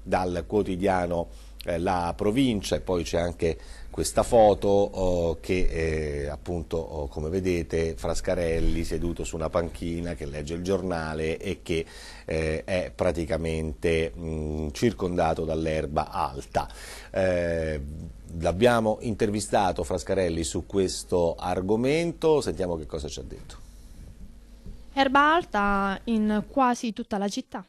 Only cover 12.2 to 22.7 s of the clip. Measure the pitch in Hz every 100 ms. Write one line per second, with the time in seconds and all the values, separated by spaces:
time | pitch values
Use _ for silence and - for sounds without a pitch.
12.2 | - 80 78 78 - 92 69 - 92 92
13.2 | 80 80 82 80 80 73 87 80 82 85
14.2 | 82 80 78 76 78 - 117 - 95 87
15.2 | 80 82 80 80 80 78 76 76 73 95
16.2 | 73 67 - - 71 - - - - 95
17.2 | 95 90 85 85 80 78 71 78 85 -
18.2 | - 82 82 87 120 120 110 107 127 101
19.2 | 110 104 - 120 95 85 87 90 - 95
20.2 | 90 82 80 92 78 98 92 - - 90
21.2 | 85 - 90 90 92 110 127 156 170 165
22.2 | 160 151 107 80 92